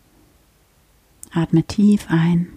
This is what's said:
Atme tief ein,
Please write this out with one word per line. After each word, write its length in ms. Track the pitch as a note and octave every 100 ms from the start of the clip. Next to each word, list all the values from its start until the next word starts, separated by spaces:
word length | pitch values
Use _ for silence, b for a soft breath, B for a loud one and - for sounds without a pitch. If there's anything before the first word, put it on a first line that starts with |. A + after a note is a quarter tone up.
| _ b b b b _ _ _ _ _ _ _ -
Atme 300 | - E3 E3
tief 420 | D#3+ - G#3 G#3 -
ein, 380 | E3+ E3 F3 F3